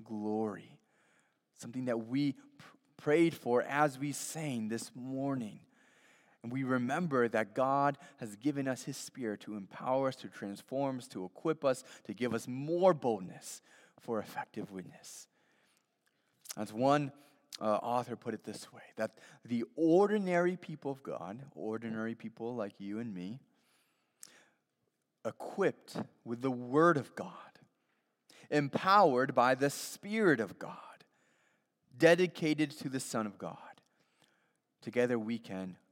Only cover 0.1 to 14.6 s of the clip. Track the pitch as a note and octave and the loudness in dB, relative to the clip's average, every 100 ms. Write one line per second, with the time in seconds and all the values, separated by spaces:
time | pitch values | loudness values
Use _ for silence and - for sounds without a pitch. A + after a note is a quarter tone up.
0.1 | G#2+ G#2+ G#2+ A2 G2 - - _ _ _ | -6 -2 0 -2 -4 -12 -20 _ _ _
1.1 | _ _ _ _ - A#2 B2 B2+ A#2 A2+ | _ _ _ _ -16 -10 -4 -2 -2 0
2.1 | C3 C#3+ C3+ - - - - _ - D3+ | 0 0 -2 -10 -20 -20 -20 _ -4 4
3.1 | D#3 E3 - A#2+ A#2+ - C#3 D3+ C3 C#3+ | 6 6 2 0 2 2 2 2 2 -6
4.1 | C3+ - D#3+ D3+ A#2+ G#2+ A2+ - - B2+ | -6 -8 -6 -4 -2 -2 -4 -6 -12 -8
5.1 | C3+ C#3 C3+ G#2+ - - _ _ _ _ | -4 -2 -2 -4 -10 -20 _ _ _ _
6.1 | _ _ _ A#2 C3 C3 B2+ B2 D3 F3+ | _ _ _ -6 -2 0 0 0 -2 2
7.1 | C3+ A#2 A2 G#2+ C3+ C3 C#3 C#3+ C#3 - | 4 4 2 0 2 2 4 4 0 -8
8.1 | - A2+ G2+ C#3 C#3 C3+ B2 - C3+ - | -12 -12 -4 -2 0 -2 -4 -6 -10 -10
9.1 | - A2+ G2+ - G#2 F#2+ - B2 C3 C3+ | -6 -4 -4 -6 -10 -10 -6 0 2 2
10.1 | B2+ G2+ - G2+ G#2 - C3 C#3 B2+ A#2+ | -2 -10 -10 -10 -10 -6 -2 -2 -4 -8
11.1 | G#2+ F#2 - E3 D#3 C#3 B2+ - - - | -8 -8 -4 -4 0 0 0 -4 -14 -10
12.1 | G2+ A#2+ A2 B2+ B2+ D3 F3 F#3+ D#3 C3 | -4 -2 -2 -4 -6 -2 4 6 6 2
13.1 | G#2 F2+ - - - _ - _ _ - | 0 -4 -12 -14 -16 _ -20 _ _ -4
14.1 | A2 - - - - | -4 -4 -8 -8 -8